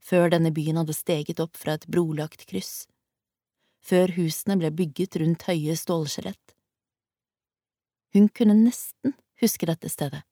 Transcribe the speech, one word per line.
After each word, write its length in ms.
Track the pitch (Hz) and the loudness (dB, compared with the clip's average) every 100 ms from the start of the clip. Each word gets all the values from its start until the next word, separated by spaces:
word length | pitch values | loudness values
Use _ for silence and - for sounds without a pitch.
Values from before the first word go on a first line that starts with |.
før 300 | - 180 175 | 0 2 4
denne 160 | 170 165 | 4 2
byen 260 | 160 151 160 | 0 -2 -2
hadde 160 | 156 156 | -2 -6
steget 440 | - 160 147 165 | -2 -4 -4 -6
opp 120 | 165 - | -6 -6
fra 180 | - 156 | -6 -6
et 80 | - | -2
brolagt 560 | 170 165 151 151 - - | -2 0 -2 -8 -10 -10
kryss, 380 | - - - - _ _ _ _ _ _ _ _ _ | -10 -8 -14 -18 _ _ _ _ _ _ _ _ _
før 320 | - 185 185 175 | 0 2 2 2
husene 400 | 165 160 - 196 | -2 -2 -2 0
ble 140 | 160 | 0
bygget 440 | 156 175 139 185 185 | -2 -4 -2 -6 0
rundt 240 | 160 165 - | 0 0 -2
høye 320 | 175 151 160 | -4 -2 -4
stålskjelett. 800 | - 170 151 - 190 202 _ _ _ _ _ _ _ _ _ _ _ _ _ _ _ _ _ | -2 -2 -2 -6 -10 -12 _ _ _ _ _ _ _ _ _ _ _ _ _ _ _ _ _
Hun 160 | 202 208 | 6 6
kunne 300 | - 220 208 | 6 4 6
nesten 560 | 226 - - - 269 - _ _ | 6 2 -12 -6 -6 -6 _ _
huske 240 | 226 - 165 | -2 0 -4
dette 240 | 165 160 | -4 -6
stedet 320 | - 143 143 - | -6 -6 -8 -16